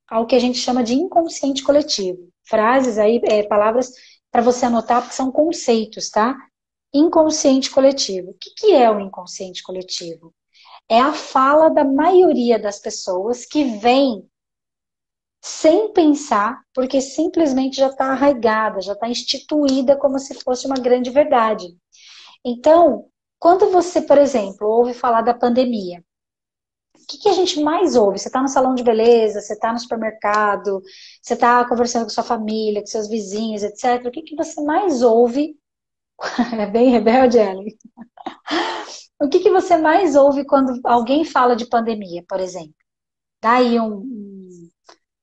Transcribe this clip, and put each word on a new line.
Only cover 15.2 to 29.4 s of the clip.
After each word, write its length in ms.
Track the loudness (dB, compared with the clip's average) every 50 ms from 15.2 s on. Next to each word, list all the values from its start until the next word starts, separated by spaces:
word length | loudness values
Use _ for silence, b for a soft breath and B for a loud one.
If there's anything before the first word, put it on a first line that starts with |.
| _ _ _ _ -18
sem 500 | -16 -6 0 2 4 4 4 2 0 2
pensar, 680 | 2 4 4 4 2 0 -2 -2 0 0 -2 -4 -8 _ _ _
porque 260 | -6 -4 -2 0 -2
simplesmente 760 | -2 -2 -4 -4 -4 -2 0 0 0 0 0 0 -2 -2 -2 0
já 120 | -2 0
tá 160 | 0 -2 -4
arraigada, 760 | -2 -2 0 2 2 2 2 0 0 0 0 -2 -2 -4 -6
já 140 | -6 -8 -8
tá 140 | -6 -6 -6
instituída 880 | -6 -6 -6 -6 -8 -8 -6 -4 -2 0 2 2 2 2 2 2 2
como 220 | 2 0 -2 -2 -4
se 160 | -8 -10 -14
fosse 320 | -10 -6 -6 -6 -4 -4
uma 100 | -6 -4
grande 340 | -4 0 0 0 0 0 0
verdade. 640 | 0 0 2 2 2 2 2 0 -2 -4 -8 -12 -18 _ _ _ B B B B B B B B B B B
Então, 640 | -8 -8 0 4 4 6 6 6 4 2 0 -6 _ _ _ _ _ _ _
quando 320 | 2 2 4 4 4 2
você, 320 | 2 2 0 0 -2 -2 0
por 160 | 4 4 4
exemplo, 500 | 4 4 2 -2 -4 -6 -8 -6 -4 0
ouve 240 | 2 2 2 0 -2
falar 280 | -4 -2 0 0 0 0
da 100 | 0 -2
pandemia, 680 | 0 0 0 2 0 0 0 -2 -6 -6 -10 -12 -14 -18 _ _ _ _ _ _ _ _ _ _ _ _ _ _ _ _ _ _
o 120 | _ _ -20
que 100 | -10 -4
que 100 | -2 0
a 40 | 0
gente 280 | 2 0 -2 -2 -2
mais 360 | -2 -2 0 0 0 2 2
ouve? 220 | 2 2 2 0 -2
Você 120 | -6 -6
tá 120 | -4 -2 -2
no 60 | -2
salão 260 | 0 0 0 0 0
de 100 | 0 0
beleza, 560 | 0 2 2 4 4 4 4 2 0 -2 -4